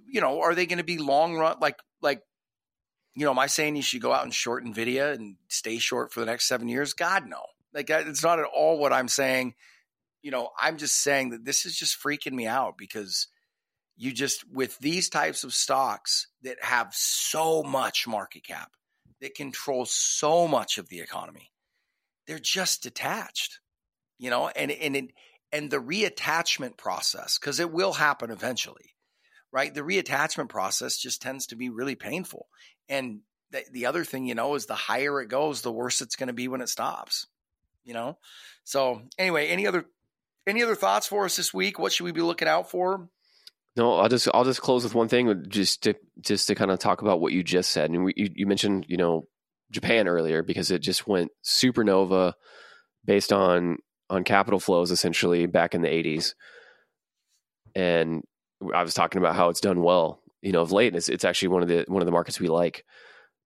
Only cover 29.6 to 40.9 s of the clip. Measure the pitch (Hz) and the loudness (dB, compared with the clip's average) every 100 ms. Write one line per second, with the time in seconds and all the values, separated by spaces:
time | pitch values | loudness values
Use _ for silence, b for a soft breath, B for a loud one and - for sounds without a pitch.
29.6 | 143 143 147 190 - 135 156 - 131 107 | -4 -4 -4 -2 0 0 -2 -4 -6 -4
30.6 | 95 - 123 - 127 - 127 135 - 117 | -2 -2 -4 -6 -6 -6 -8 -8 -10 -8
31.6 | 127 113 135 123 104 156 175 - - b | -8 -6 -6 -6 -6 -8 -8 -14 -20 b
32.6 | b b - 139 127 107 - _ _ 135 | b b -6 -6 -4 -10 -18 _ _ -12
33.6 | - 127 123 160 156 131 127 113 131 143 | -10 -6 -2 -2 -4 -6 -4 -2 -2 -4
34.6 | - 104 - 117 143 143 113 127 151 127 | -6 -6 -2 -2 -2 -2 -2 -2 -2 -2
35.6 | 123 113 120 - 131 - 127 120 127 131 | -6 -4 -2 -2 -4 -6 -6 -6 -6 -6
36.6 | 120 - 127 - - - - _ _ _ | -6 -4 -4 -6 -6 -6 -8 _ _ _
37.6 | _ _ 123 117 120 170 B B B B | _ _ -12 -8 -8 -10 B B B B
38.6 | B 139 131 113 120 - 185 160 151 180 | B 0 0 -2 -8 -2 0 2 0 0
39.6 | 202 180 - _ _ _ _ _ - 214 | 0 0 -4 _ _ _ _ _ -4 0
40.6 | 233 214 190 | 0 2 2